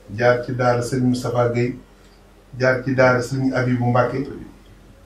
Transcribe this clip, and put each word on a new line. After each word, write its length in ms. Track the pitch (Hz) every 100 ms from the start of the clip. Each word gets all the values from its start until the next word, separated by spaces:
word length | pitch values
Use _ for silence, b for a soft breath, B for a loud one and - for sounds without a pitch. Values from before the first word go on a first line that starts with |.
| - 104
jaar 260 | 120 123 -
ci 80 | 120
daara 260 | 123 120
sëriñ 220 | 120 131 127
Moustapha 420 | 123 - 120 120
Guèye, 260 | 117 123 - - - b b - - - 120
jaar 240 | 127 127
ci 120 | - 127
daara 240 | 127 123
sëriñ 320 | - 131 131
Abibou 360 | 127 127 120 120
Mbacké. 380 | 120 123 135 - - - - - - - -